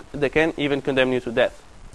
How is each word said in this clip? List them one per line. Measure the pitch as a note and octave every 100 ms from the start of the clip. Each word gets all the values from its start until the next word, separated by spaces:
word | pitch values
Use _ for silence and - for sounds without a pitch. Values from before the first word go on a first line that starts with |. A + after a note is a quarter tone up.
| -
they | C#3+ C#3
can | D#3 D#3+ D3+
even | C#3+ C#3
condemn | C#3+ C3 B2+
you | B2+
to | B2
death. | A#2 A2 - - - -